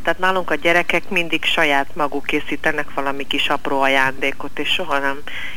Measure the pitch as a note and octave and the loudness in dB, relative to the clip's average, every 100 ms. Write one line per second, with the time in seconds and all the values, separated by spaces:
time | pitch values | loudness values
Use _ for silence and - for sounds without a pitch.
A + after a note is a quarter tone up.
0 | - E3 F#3 F#3+ F3 D3+ D#3+ E3+ E3+ F3 | 0 2 2 2 0 0 4 2 2 0
1 | - F#3 E3 D#3 - - D#3 C#3 C#3 F3 | 0 -2 -2 -2 0 2 4 2 0 -2
2 | C#3+ C#3+ - D3 C#3 C#3+ E3 D3 - - | -2 -2 -2 -2 0 -2 0 0 -2 -2
3 | C#3 C#3 C3+ C#3 - D3 - C#3 C3+ C3+ | -2 -2 -2 -2 0 0 0 2 4 4
4 | C3+ C3 C#3 - C#3+ - D3 - F3 C#3 | 2 2 -2 -2 -4 -4 -2 -2 0 0
5 | C#3 C#3 D3 - - | 0 -2 -6 -6 -6